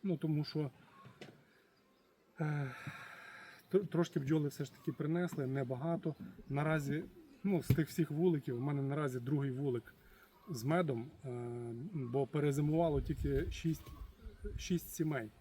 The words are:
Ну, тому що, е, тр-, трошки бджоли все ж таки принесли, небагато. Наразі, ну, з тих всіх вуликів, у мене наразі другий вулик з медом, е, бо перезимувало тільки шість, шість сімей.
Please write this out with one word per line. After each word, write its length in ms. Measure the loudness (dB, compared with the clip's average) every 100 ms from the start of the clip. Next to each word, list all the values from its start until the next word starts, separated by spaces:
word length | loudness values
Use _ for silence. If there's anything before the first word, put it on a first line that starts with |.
Ну, 140 | 0 0
тому 260 | 2 0
що, 280 | 0 -2 -2 -6 -20 -20 -20 -18 -20 -20 -20 _ _ _ _ _ _ _ _ -4
е, 320 | -2 -2 -4 -8 -12 -12 -16 -16 -18 -18 -18 -20 0
тр-, 160 | 2 2
трошки 320 | 2 2 2
бджоли 280 | 4 4 2
все 160 | -2
ж 100 | -8
таки 180 | -4 -6
принесли, 560 | -2 0 2 0 0 0
небагато. 680 | 0 0 -2 0 0 -2 -4 -12 -14 -4
Наразі, 540 | 0 2 2 2 -2 -4 -14 -20 -4
ну, 200 | 2 2
з 40 | 4
тих 200 | 4 4
всіх 240 | 2 0
вуликів, 460 | 4 4 4 0 -2
у 40 |
мене 200 | 0 0
наразі 380 | 0 0 0 -2
другий 320 | 0 2 2
вулик 420 | 0 0 0 -4 -20 -20 -20 -20 -20 -8
з 140 | -2
медом, 480 | 2 2 2 0 -4 -10 -8
е, 40 | -6 -6 -6 -6 -6 -6
бо 340 | -4 -2 0 0
перезимувало 760 | 2 2 4 4 4 4 2
тільки 500 | 0 -2 2 2 0
шість, 400 | 0 0 -2 -6 -14 -14 -14 -16 -10 -8 -8
шість 320 | -2 -2 -2
сімей. 400 | -2 0 0 -4 -12